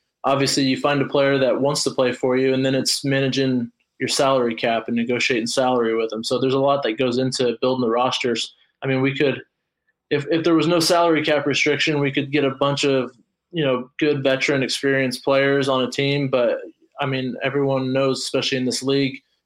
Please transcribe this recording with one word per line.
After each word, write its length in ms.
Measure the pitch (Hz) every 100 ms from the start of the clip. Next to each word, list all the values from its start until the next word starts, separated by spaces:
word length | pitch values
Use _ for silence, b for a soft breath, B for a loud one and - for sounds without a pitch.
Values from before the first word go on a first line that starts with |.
| _ _
obviously 400 | 131 139 135 143
you 140 | 135 131
find 260 | 147 143
a 60 | 131
player 300 | 147 139 139
that 220 | 131 110
wants 220 | 139 160
to 60 | -
play 220 | - 127
for 240 | 123 131 127
you, 180 | 135
and 100 | 131
then 120 | 135 131
it's 280 | 127 -
managing 680 | 139 135 135 131 135 127 117 _ _ -
your 100 | 131
salary 460 | - 135 135 120
cap 300 | 113 123 113 113
and 100 | 117
negotiating 520 | 117 123 - 120 120
salary 480 | 135 131 127 113 113
with 140 | 113
them. 120 | 107
So 160 | 113 127
there's 160 | 135
a 60 | 135
lot 240 | 135 139
that 140 | - -
goes 200 | 127 120
into 400 | 131 131 123 113
building 200 | 127 131
the 100 | 120
rosters. 640 | 117 127 - 127 113 - b b b
I 60 | 135
mean, 160 | 131
we 140 | 135 135
could, 260 | 143 123 - _ _ _ _ _ -
if, 140 | 147 139
if 140 | 160
there 100 | 160
was 140 | 165 151
no 100 | 175
salary 460 | 160 175 170 160
cap 220 | 151 147 143
restriction, 520 | 131 147 143 160 151
we 140 | 143
could 180 | 139 135
get 140 | 147
a 60 | 139
bunch 340 | 127 143 143
of, 260 | 143 135 123 - _ _ _
you 140 | 170
know, 260 | 143 127 127 -
good 240 | 156 143
veteran 400 | 135 131 - 139
experienced 640 | 123 - 139 135 131 123
players 440 | - 135 139 139 135
on 140 | 131
a 80 | 127
team. 380 | 127 139 143 135
But 300 | 127 120 - - - _ -
I 60 | 143
mean, 280 | 135 127 -
everyone 500 | 135 143 139 135 131
knows, 280 | 131 135 127
especially 380 | - 135 127 131
in 80 | 127
this 160 | 113
league, 380 | 131 139 135 127 _ _